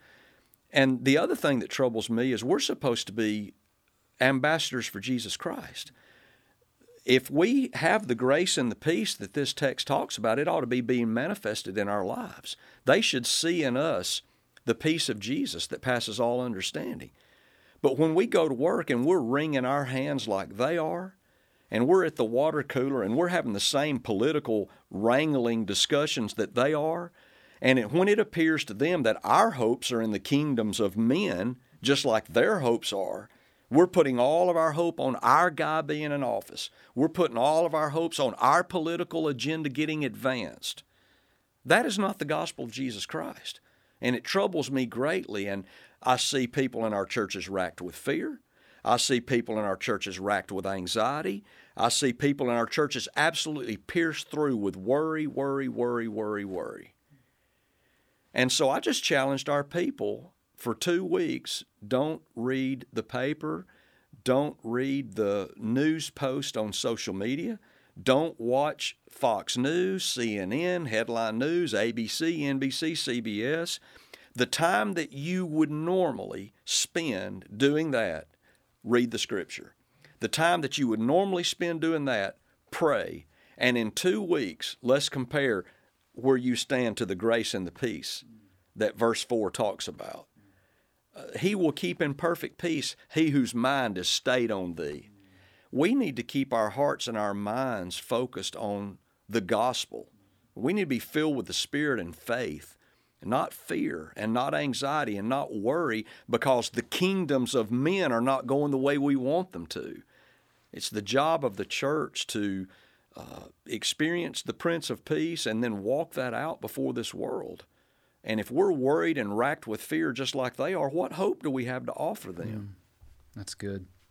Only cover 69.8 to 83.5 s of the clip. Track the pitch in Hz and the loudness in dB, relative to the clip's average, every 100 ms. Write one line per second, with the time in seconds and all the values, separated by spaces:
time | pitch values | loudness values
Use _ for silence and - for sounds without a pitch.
69.8 | 185 190 - 123 117 104 92 135 175 180 | 0 -2 -4 -2 -2 -2 -2 -2 -2 -2
70.8 | 143 110 117 113 113 110 143 175 156 101 | -2 -2 0 -2 -2 -2 0 0 0 0
71.8 | 117 117 110 - 165 165 143 135 135 127 | 0 -2 -4 -2 -2 0 0 0 -2 -2
72.8 | 160 160 135 123 113 104 123 160 175 - | -4 -2 -2 -4 -4 -2 -2 -2 -4 -8
73.8 | - - _ - - 120 123 - 170 202 | -12 -20 _ -20 -6 -2 0 2 2 2
74.8 | 208 170 143 139 156 185 175 151 151 151 | 2 -2 -6 -6 -4 -4 0 2 2 0
75.8 | 165 185 170 98 101 - 101 _ - - | 0 2 0 -2 -8 -10 -12 _ -4 -2
76.8 | - 170 160 95 98 98 - 104 139 151 | 0 -2 -2 -2 -4 -10 -10 2 4 4
77.8 | 160 123 101 78 - _ _ _ _ _ | 2 0 0 -2 -10 _ _ _ _ _
78.8 | - 120 120 113 - 101 - - - _ | 2 2 4 -2 -4 -4 -6 -10 -16 _
79.8 | _ _ - - 113 - 165 175 135 - | _ _ -20 -6 -2 2 2 2 0 0
80.8 | 123 110 117 165 196 180 175 - 170 165 | 0 2 4 4 2 0 -2 -2 -4 -2
81.8 | 160 160 139 110 98 - _ _ _ - | 0 0 0 0 -2 -6 _ _ _ 0
82.8 | 156 117 87 82 - _ _ | 2 2 -2 -10 -16 _ _